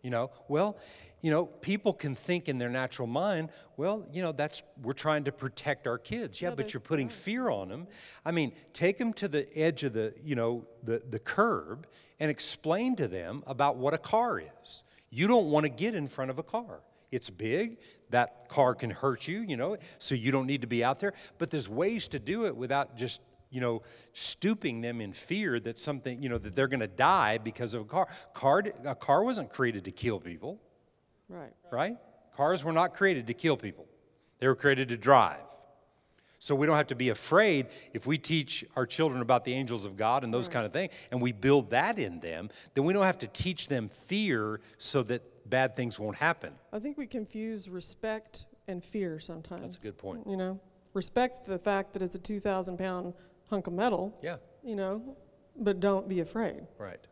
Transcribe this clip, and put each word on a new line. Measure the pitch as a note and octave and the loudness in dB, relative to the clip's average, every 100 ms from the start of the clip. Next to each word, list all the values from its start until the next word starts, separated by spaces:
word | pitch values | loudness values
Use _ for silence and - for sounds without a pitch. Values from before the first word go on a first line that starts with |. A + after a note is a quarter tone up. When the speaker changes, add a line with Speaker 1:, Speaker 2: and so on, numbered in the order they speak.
Speaker 1:
You | B2+ | -2
know, | A#2+ C3 - - | -2 -2 -6 -2
well, | C#3+ G3+ G3+ - - - - | 2 2 0 -16 -20 -20 -4
you | E3 | 2
know, | D3+ F3 | 2 2
people | - - G3+ G#3 | -6 -2 0 2
can | F3+ D3 C3 | 0 -4 -6
think | - F3+ - | -2 -2 0
in | C3 | -2
their | A#2+ | 0
natural | B2 C3 - A#2+ | -2 -2 -4 -2
mind, | C3 G3 F3+ D#3+ - - - | 0 0 0 -4 -10 -20 -4
"Well, | E3 G#3+ F#3 | -2 -2 -6
you | D3+ | -4
know, | F3+ | -4
that's, | C#3+ D3+ - - - | -2 -4 -4 -14 -10
we're | A#2+ | -6
trying | C3 D#3 D3+ C#3 | -2 2 2 0
to | |
protect | C#3 C3+ - - C#3 B2 | -4 -8 -4 -2 -2 -2
our | A#2+ | -4
kids." | - A3+ A3+ - | -4 -6 -6 -4
Yeah, | F3 | -4
Speaker 2:
Yeah, | - | -2
Speaker 1:
but | G#3+ | -4
Speaker 2:
they | |
Speaker 1:
you're | D3 | -6
putting | - D#3+ B2 | -2 -2 -2
Speaker 2:
are. | |
Speaker 1:
fear | - - A#3 B3 | -6 -6 -2 0
on | G#2+ F#2 | -2 -4
'em. | A#2 F3+ - - - D3+ | -10 -12 -18 -20 -10 -2
I | |
mean, | E3+ C#3 - - | 0 0 -4 -18
take | - F3 G3 | 0 0 2
'em | A#3 | -2
to | G#3+ G3+ | -2 -2
the | D3 C#3 D#3 | -2 -2 2
edge | D#3 C#3+ | 2 2
of | C#3+ | -2
the, | A2+ A2 - | 0 -2 -4
you | D3+ B2+ | -4 0
know, | A#2 A#2+ - - | 2 0 -8 -12
the, | A#2 A#2 B2+ | -4 -4 -2
the | A#2 | -8
curb | - - A3+ C3+ D2+ A#2+ - - - _ | -4 2 2 2 -4 -12 -14 -20 -20 _
and | D#3 | -2
explain | D3 - - D#3 F3+ B3+ A#3 | -2 -4 -4 0 0 0 0
to | A#2+ | -2
them | F#2 E2+ B2+ C#3 | -2 -6 -8 -8
about | C3+ C#3+ B2+ | 2 2 2
what | C3+ | 0
a | D#3+ | 0
car | - G#3+ A#3+ C3+ D#2 - | 0 2 2 -2 -6 -16
is. | - - - _ _ | -12 -12 -14 _ _
You | A2+ F#3+ | 0 6
don't | B3 E3 | 6 6
wanna | D3+ D3+ | 4 2
get | A#2 G#3 G#3+ | 0 -2 -2
in | C#3+ | -4
front | - C3 | -4 -4
of | C3 | -4
a | |
car. | - A3 A#3 E2 _ _ _ | -4 -6 -6 -14 _ _ _
It's | B2 - | -6 -6
big. | F2+ A2 D3 A#3 A3+ - - _ | -6 -2 0 -2 -6 -20 -20 _
That | A#2 A#2+ - - | 2 2 -2 -4
car | - B2+ A#2+ | 4 4 4
can | A#2+ | -4
hurt | F2+ C3+ F3 - | 0 0 0 -4
you, | F#3+ | -6
you | A3+ B2+ | -4 -4
know, | C#3+ G#3 - - | -4 -4 -10 -6
so | - C3 | -2 0
you | A#2 | 2
don't | C3+ C3 | 2 2
need | C#3 | -2
to | A#2 | 0
be | A#2 | 2
out | A#2+ C#3 | 2 2
there. | G3+ - - - | -2 -4 -18 -6
But | E3 | -4
there's | D#3 G#2+ | -2 -4
ways | A2+ F#3 A3+ - | 0 0 0 -4
to | C#3+ | -8
do | A2 G3+ A3 | -4 -2 -2
it | A#2 | -2
without | B2 C#3 C3+ A#2 | 0 0 0 -4
just, | A#2+ - _ _ _ | -6 -6 _ _ _
you | B2+ | -2
know, | B2 A2+ - - - | 0 -2 -6 -20 -20
stooping | - - - F#3+ A3 D3+ A2+ | -6 -4 0 0 0 -2 -2
them | A#2+ A#2+ | -4 -4
in | G#2 | -6
fear | F#2 - F#3+ G3+ A#2+ | -8 -4 -2 0 0
that | A#2 A2+ | -2 -6
something, | - C#3 C3 B2 | -4 -4 -6 -6
you | C3+ | -2
know, | A#2+ | -2
that | G#2+ F#2+ | -2 2
they're | C3+ | 2
gonna | C3 G#2+ | 2 -2
die | F#2 C3+ F#3+ A2+ A2+ | 4 6 6 4 2
because | A2 A2 A#2+ | -2 -6 -4
of | A#2+ | -4
a | G#2 | -4
car. | E3 F#3 - - | -2 -2 -4 -18
Car, | - C3+ E3 G#3 - C#3 | 0 4 4 2 -6 -6
a | B2+ | -6
car | - D3 | 4 4
wasn't | A3+ A#3 C3 | 4 0 -6
created | - B2 G#2+ F#2 | 0 0 0 -8
to | |
kill | - A#2+ G2+ | -4 -2 -2
people. | E2+ E2+ A#2 G3+ _ _ _ _ _ _ _ | -6 -10 -12 -12 _ _ _ _ _ _ _
Speaker 2:
Right. | F3+ C3+ - - | -16 -16 -20 -8
Speaker 1:
Right? | A#2+ E3+ A#3+ - _ _ - | -2 -2 -4 -14 _ _ 0
Cars | D3 F3+ | 2 2
were | D3+ | 2
not | D#3+ F3 | 4 2
created | - G3 D#3+ A2+ | 4 2 2 -2
to | |
kill | A#2+ E3 C3+ | 0 2 2
people. | G#2 - E2 _ _ _ _ _ | -2 -12 -20 _ _ _ _ _
They | B2+ | 2
were | B2+ | 4
created | C#3+ C3+ C3 | 4 4 2
to | A#2 | 0
drive. | A2 C#3 F#2+ D2 - - - _ _ _ _ _ _ _ | 8 10 8 2 -14 -20 -20 _ _ _ _ _ _ _
So | - C#3 | 0 4
we | D3+ | 6
don't | D3+ | 6
have | D3 | 4
to | A#2+ | 2
be | B2+ | 0
afraid | G#2+ - E3+ G#3+ D3+ B2+ - - | 0 4 6 8 4 0 -8 -12
if | A2+ - | -8 -2
we | D#3 | -2
teach | - D#3+ C3+ - - - | 2 0 0 -6 -6 -4
our | B2 | -2
children | - D#3+ B2+ | 2 2 2
about | A#2+ B2 | 4 4
the | B2+ | 4
angels | B2+ B2+ A#2 | -4 -2 -4
of | G2+ F#2+ | -6 -2
God | A2 B2+ | 2 2
and | B2 | 2
those | A#2+ B2+ | -2 0
Speaker 2:
Right. | |
Speaker 1:
kind | B2 G#2+ | -2 -2
of | |
things, | D#3 F#3 - - | -2 -4 -8 -6
and | B2+ | -2
we | B2 | -2
build | G#2+ C3 C#3+ G#2+ | 2 6 6 6
that | A#2+ F3+ A3 | 2 2 0
in | A2 E2+ | -4 -4
them, | E2 D#2+ G#2 - - - | -8 -8 -8 -14 -6 0
then | D3 | 2
we | |
don't | G3 | 4
have | F#3+ F3+ | 4 2
to | A2 | -4
teach | - F#3 F3+ - | -4 -4 -2 -2
them | C3+ G#2+ | -2 -4
fear | - - G3 G#3+ A#2+ G#2+ G#2+ - - | -10 -4 -2 0 0 0 -6 -12 -4
so | - C#3 | 0 2
that | A2+ B2 - - - | 0 -4 -6 -20 -2
bad | B2+ C3 - | 2 2 0
things | A#2+ G#2 | -6 -4
won't | G#2+ G2 | -6 0
happen. | D#3 E3+ E3+ C3 _ | 0 0 -6 -14 _
Speaker 2:
I | G#3+ | -8
think | A#3+ D4 | -8 -8
we | B3+ | -8
confuse | B3+ G#3+ G#3+ A3 A3 F#3 | -8 -8 -8 -8 -8 -10
respect | F3+ E3 - A3 G#3+ G#3+ - - - - | -12 -12 -8 -6 -6 -8 -18 -20 -18 -10
and | F3+ | -10
fear | - G#3+ F3+ D#3 | -6 -4 -4 -4
sometimes. | D#3+ E3 D#3+ F3+ | -10 -12 -12 -12
Speaker 1:
That's | E3+ F3+ | -12 -10
a | |
good | G#3+ G3+ | -12 -10
point. | G3 A3+ G#3+ | -10 -10 -6
Speaker 2:
You | F#3+ | -4
know, | F#3 F#3+ - _ _ | -2 -6 -12 _ _
respect | G3 F#3 - B3+ B3 - | -6 -2 0 0 -2 -6
the | F#3 | -4
fact | F#3+ G3 G3 | 0 0 0
that | G3 | -4
it's | F#3 F3+ | -6 -6
a | |
two | F3 G#3 | -6 -4
thousand | G3+ F#3+ F#3 F3 | 0 -2 -2 -4
pound | F#3 F3+ F3+ F3 - _ _ | -4 -2 -6 -10 -20 _ _
hunk | G#3 F3+ | -4 -2
of | |
metal, | F3 A#3+ F#3 F#3+ G#3+ | 0 2 2 -2 -6
Speaker 1:
Yeah. | D#3+ E3 - - | -8 -8 -12 -18
Speaker 2:
you | B3+ G#3 | -8 -4
know, | F#3+ G#3 B3 C4+ - _ _ - | -4 -4 -8 -16 -20 _ _ -4
but | G#3 F#3+ | 0 2
don't | G3 G3 G3 | 2 2 0
be | F#3 | -2
afraid. | E3 A3 G#3 C#3+ D#3+ - | -2 -2 -4 -4 -14 -12
Speaker 1:
Right. | G2+ - - | -12 -12 -20